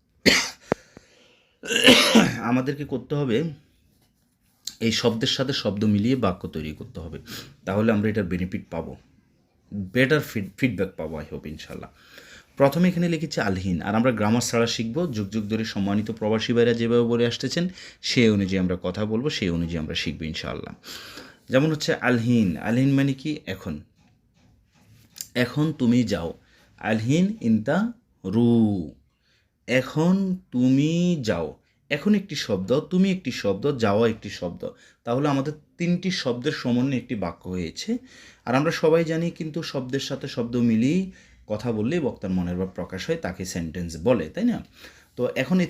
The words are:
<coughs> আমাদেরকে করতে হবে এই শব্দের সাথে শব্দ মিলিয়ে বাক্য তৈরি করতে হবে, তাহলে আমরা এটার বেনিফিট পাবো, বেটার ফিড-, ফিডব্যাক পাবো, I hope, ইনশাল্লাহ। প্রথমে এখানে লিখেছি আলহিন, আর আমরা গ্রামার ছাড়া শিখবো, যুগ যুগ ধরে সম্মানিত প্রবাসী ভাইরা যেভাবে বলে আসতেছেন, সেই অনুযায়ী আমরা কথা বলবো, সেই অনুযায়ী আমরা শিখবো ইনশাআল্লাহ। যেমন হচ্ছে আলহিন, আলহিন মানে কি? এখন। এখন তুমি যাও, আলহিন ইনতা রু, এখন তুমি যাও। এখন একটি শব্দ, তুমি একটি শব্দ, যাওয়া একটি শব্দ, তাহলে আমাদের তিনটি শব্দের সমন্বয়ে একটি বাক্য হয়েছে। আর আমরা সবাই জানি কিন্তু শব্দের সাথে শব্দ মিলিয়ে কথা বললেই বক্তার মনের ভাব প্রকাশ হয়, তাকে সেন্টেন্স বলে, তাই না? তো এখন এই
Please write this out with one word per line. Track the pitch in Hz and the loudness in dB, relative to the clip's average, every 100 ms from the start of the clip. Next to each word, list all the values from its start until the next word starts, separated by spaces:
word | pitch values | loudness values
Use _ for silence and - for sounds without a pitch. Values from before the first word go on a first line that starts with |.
| _ _ - | _ _ 4
<coughs> | - - - - - _ - _ _ _ _ _ _ - - - 240 - 254 151 113 | 4 0 -10 -10 -10 _ -20 _ _ _ _ _ _ -4 4 8 8 8 6 4 0
আমাদেরকে | 113 127 127 139 143 | 0 0 0 -6 -6
করতে | 131 - 143 | -6 -4 -2
হবে | 135 113 165 143 _ _ _ _ _ _ _ _ _ _ - - | 2 0 0 -8 _ _ _ _ _ _ _ _ _ _ -14 -2
এই | 113 | -2
শব্দের | 110 120 113 - | 2 2 2 0
সাথে | - 135 | 0 -2
শব্দ | 131 107 98 107 | -2 -2 0 2
মিলিয়ে | 101 113 131 | 4 4 2
বাক্য | 107 87 87 | 2 0 -6
তৈরি | 78 78 | -8 -8
করতে | 76 - 87 | -10 -12 -12
হবে, | 80 76 - - - - 90 | -12 -14 -14 -16 -16 -10 -2
তাহলে | 98 110 | 2 2
আমরা | 107 107 | 2 0
এটার | 107 | 0
বেনিফিট | 90 90 90 98 - | -2 -2 -4 -6 -8
পাবো, | 85 73 65 _ _ _ _ _ _ _ | -8 -8 -14 _ _ _ _ _ _ _
বেটার | 101 92 123 135 151 | -10 -4 0 2 2
ফিড-, | - 117 95 - | 0 -6 -6 -2
ফিডব্যাক | 131 95 92 - | -2 0 -4 -4
পাবো, | 80 78 | -8 -8
I | 76 | -10
hope, | 73 78 | -12 -12
ইনশাল্লাহ। | 76 - - - _ - - - - _ - | -14 -12 -14 -16 _ -20 -20 -20 -20 _ 2
প্রথমে | 139 165 180 | 2 6 2
এখানে | 170 175 | 2 0
লিখেছি | 165 160 - | 0 -2 -2
আলহিন, | 104 92 95 85 | 0 0 0 -2
আর | 101 107 | 0 2
আমরা | 127 | 2
গ্রামার | 110 104 117 | 2 2 2
ছাড়া | 113 120 117 | 2 0 0
শিখবো, | - 113 131 175 | 0 -4 -2 -2
যুগ | 110 98 | -4 -4
যুগ | 110 101 | -4 -2
ধরে | 110 110 | -4 -4
সম্মানিত | 107 98 101 104 | -2 0 0 -2
প্রবাসী | 110 107 110 - | -4 0 0 2
ভাইরা | 117 117 | 4 4
যেভাবে | 117 117 120 | 2 2 4
বলে | 117 117 117 | 4 2 0
আসতেছেন, | 117 131 170 180 - - - | 0 -4 -2 -4 -6 -20 -12
সেই | - 135 113 | -2 4 6
অনুযায়ী | 104 95 95 | 6 2 2
আমরা | 90 90 | 0 0
কথা | 90 95 107 | -4 -4 -2
বলবো, | 110 147 | -2 -2
সেই | 147 95 | -2 -2
অনুযায়ী | 85 85 82 | 0 -2 -4
আমরা | 78 - | -4 -4
শিখবো | - 73 | -4 -6
ইনশাআল্লাহ। | 78 - 65 - - - - - - - - - - | -8 -6 -8 -8 -10 -14 -16 -16 -16 -18 -20 -20 0
যেমন | 127 156 | 2 2
হচ্ছে | 151 - | 0 -2
আলহিন, | - 123 123 117 120 98 78 | 0 2 2 4 4 2 0
আলহিন | 104 120 135 | 0 2 4
মানে | 139 139 | 4 2
কি? | 135 156 151 - | -2 -6 -8 -8
এখন। | - 92 76 - _ _ _ _ _ _ _ _ _ _ - _ - - 123 | -10 -8 -10 -12 _ _ _ _ _ _ _ _ _ _ -20 _ -18 -6 -2
এখন | 120 147 156 | 0 2 0
তুমি | 147 123 120 | 2 4 4
যাও, | 110 95 82 - _ _ _ _ | 2 0 -4 -8 _ _ _ _
আলহিন | 104 110 113 156 190 220 | -2 -2 2 2 2 0
ইনতা | 117 110 113 165 233 - _ _ 95 | 2 2 2 0 0 -6 _ _ -2
রু, | 107 120 117 110 98 76 - _ _ _ _ _ _ - | 2 4 4 4 0 -6 -14 _ _ _ _ _ _ -6
এখন | 127 127 156 170 190 190 185 - | -4 -4 -2 0 0 -2 -6 -6
তুমি | 123 127 135 151 170 175 165 | 0 2 2 2 0 0 0
যাও। | 107 85 78 - _ _ _ | -2 -4 -4 -10 _ _ _
এখন | 147 208 208 | -2 2 0
একটি | 196 143 | 0 -8
শব্দ, | - 98 95 135 | -2 -2 0 0
তুমি | 156 180 190 | 2 2 2
একটি | 185 131 | 0 -4
শব্দ, | - 101 98 135 131 | -2 -2 0 -2 0
যাওয়া | 110 104 117 | 2 4 2
একটি | 110 107 | 0 -10
শব্দ, | - 87 - - - - _ | -8 -8 -8 -12 -14 -20 _
তাহলে | - 123 147 | -4 0 0
আমাদের | 139 143 151 _ _ | 0 -2 -8 _ _
তিনটি | 175 175 185 | -2 0 -2
শব্দের | 185 131 123 143 | -2 -2 -2 -4
সমন্বয়ে | 147 127 120 135 127 | -2 0 0 2 -2
একটি | - 113 | -4 -4
বাক্য | 87 - 90 | -4 -6 -8
হয়েছে। | 92 82 - - 240 - - - - - | -6 -6 -8 -6 -6 -6 -20 -20 -14 -2
আর | 127 | 0
আমরা | 156 | 0
সবাই | 160 160 165 | 2 4 4
জানি | 160 160 170 | 2 -2 -4
কিন্তু | - 156 156 | -4 -8 -6
শব্দের | 156 143 127 135 | -6 -6 -4 -6
সাথে | - 135 135 | -4 -8 -6
শব্দ | - 117 120 | -6 -2 2
মিলিয়ে | 120 110 131 180 190 - - _ - | 4 4 4 2 -2 -10 -20 _ -8
কথা | 107 123 | -4 -2
বললেই | 110 110 175 | -2 0 0
বক্তার | 127 - 98 | -2 -4 -2
মনের | 92 87 90 | 0 0 -2
ভাব | 92 | -4
প্রকাশ | - 85 92 - | -6 -8 -8 -4
হয়, | - | -4
তাকে | 92 90 92 | -4 -6 -6
সেন্টেন্স | 92 82 87 85 78 | -6 -6 -6 -8 -2
বলে, | 98 120 80 | 2 2 0
তাই | - | -2
না? | 240 208 - - - - _ - | -2 -2 -8 -20 -20 -20 _ -4
তো | 123 - | -2 -2
এখন | 131 | 0
এই | 185 | 2